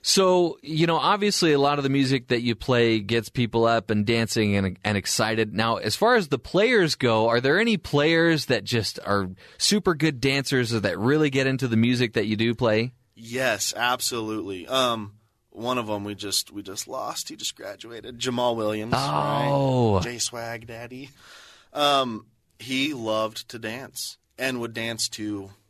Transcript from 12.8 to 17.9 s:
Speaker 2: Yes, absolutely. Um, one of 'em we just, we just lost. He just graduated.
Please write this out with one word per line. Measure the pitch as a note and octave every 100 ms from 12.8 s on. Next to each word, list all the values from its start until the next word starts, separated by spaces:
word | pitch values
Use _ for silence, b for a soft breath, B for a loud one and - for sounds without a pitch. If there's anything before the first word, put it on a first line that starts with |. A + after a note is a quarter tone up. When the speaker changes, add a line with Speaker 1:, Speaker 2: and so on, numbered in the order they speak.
| A#2+ - _ _
Speaker 2:
Yes, | A2+ B2 C3 G#2 - -
absolutely. | A#2+ B2 - B2 A2 A2 F#2 F#2+ E2+
Um, | C3 B2+ A2+ G#2 - _ _ _
one | - A#2 B2+
of | A2
'em | G#2
we | G2+
just, | G2+ G#2 F#2 -
we | G#2
just | F#2+ F#2+ -
lost. | C3 A2+ - -
He | B3
just | - -
graduated. | G2 G2 A2+